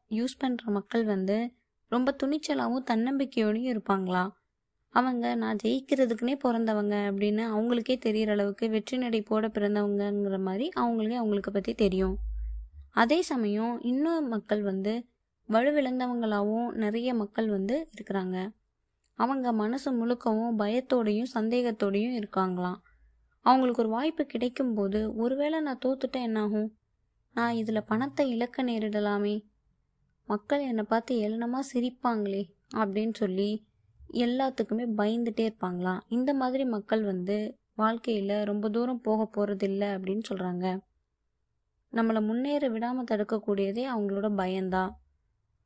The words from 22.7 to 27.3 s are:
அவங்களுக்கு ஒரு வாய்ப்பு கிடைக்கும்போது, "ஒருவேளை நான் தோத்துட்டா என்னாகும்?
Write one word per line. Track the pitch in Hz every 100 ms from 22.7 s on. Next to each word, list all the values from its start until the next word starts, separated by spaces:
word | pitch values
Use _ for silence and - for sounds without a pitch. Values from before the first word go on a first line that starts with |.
| 180 _ _ _ _ _ _
அவங்களுக்கு | 233 262 254 240
ஒரு | 220
வாய்ப்பு | 226 311 320 277
கிடைக்கும்போது, | 226 240 247 262 214 196 208 214
"ஒருவேளை | 214 240 269 294 320
நான் | 302 262
தோத்துட்டா | 254 269 254 254
என்னாகும்? | 233 220 208 214 214 - _ _ _ _ _